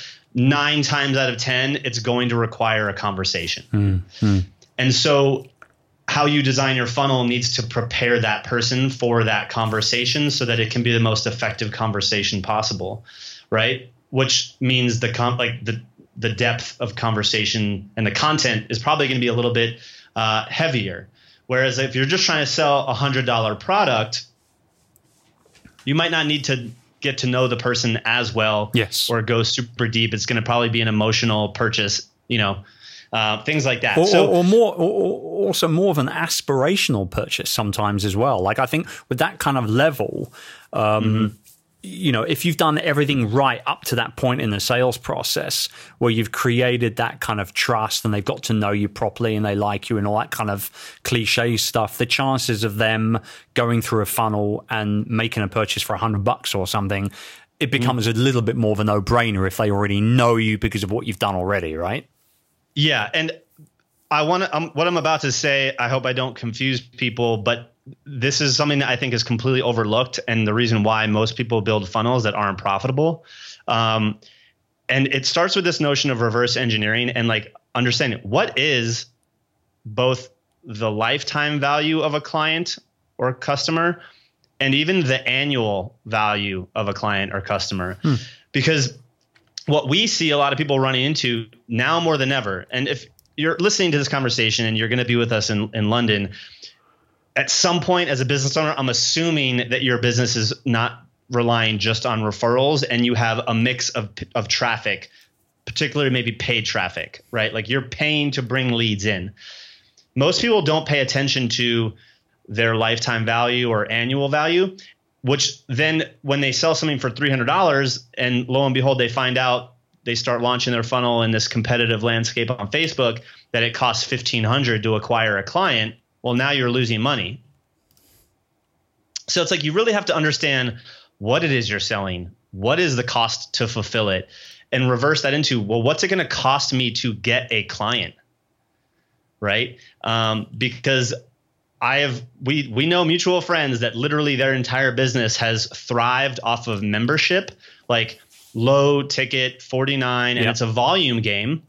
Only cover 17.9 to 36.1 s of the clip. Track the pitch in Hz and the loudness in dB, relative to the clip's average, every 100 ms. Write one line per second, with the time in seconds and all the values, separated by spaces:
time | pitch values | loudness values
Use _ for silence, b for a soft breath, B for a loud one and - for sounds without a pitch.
17.9 | 117 110 117 151 156 123 110 - 113 147 | -2 -2 0 0 2 2 0 -4 -4 0
18.9 | 151 135 127 120 117 120 117 117 117 B | 2 2 0 0 2 0 2 0 -4 B
19.9 | B B 113 110 110 - - 165 127 98 | B B -2 0 0 -2 -2 0 0 -4
20.9 | 90 - b b b - 127 131 127 131 | -8 -14 b b b -2 0 2 0 -2
21.9 | 127 135 180 - 156 135 - 151 143 135 | -2 0 0 2 0 0 2 2 2 0
22.9 | 117 139 131 123 117 110 104 - 202 156 | -2 0 0 0 0 0 -4 0 2 2
23.9 | 110 110 - - _ _ _ _ _ _ | 0 -2 -6 -10 _ _ _ _ _ _
24.9 | _ _ _ _ _ _ _ - - 135 | _ _ _ _ _ _ _ -20 -10 -2
25.9 | 156 170 165 151 151 139 127 113 - _ | 0 2 0 0 0 -2 -4 -4 -16 _
26.9 | _ 143 135 127 127 127 120 123 117 117 | _ -6 -2 0 2 2 0 0 0 0
27.9 | 113 110 123 107 110 110 107 107 120 101 | 0 0 0 0 0 2 2 0 0 0
28.9 | - - 117 113 113 110 - 117 - 117 | -2 -2 -2 0 0 0 -2 -6 -4 -2
29.9 | 117 110 107 - 117 117 120 117 117 110 | 0 0 -2 -2 -2 0 0 2 0 0
30.9 | 107 110 110 117 107 104 - 113 - 101 | 2 2 2 2 0 -2 0 -2 0 -2
31.9 | - - _ - 117 101 95 B B B | -4 -6 _ -6 -2 -2 -4 B B B
32.9 | B B 113 107 107 - 156 131 120 120 | B B -2 -2 -2 -2 0 0 0 2
33.9 | 101 185 180 196 175 180 226 214 175 175 | 4 4 6 6 4 6 6 4 2 0
34.9 | - 180 - 160 185 196 - 165 160 196 | 2 0 -2 -6 -2 0 2 2 4 2
35.9 | 147 127 | 2 0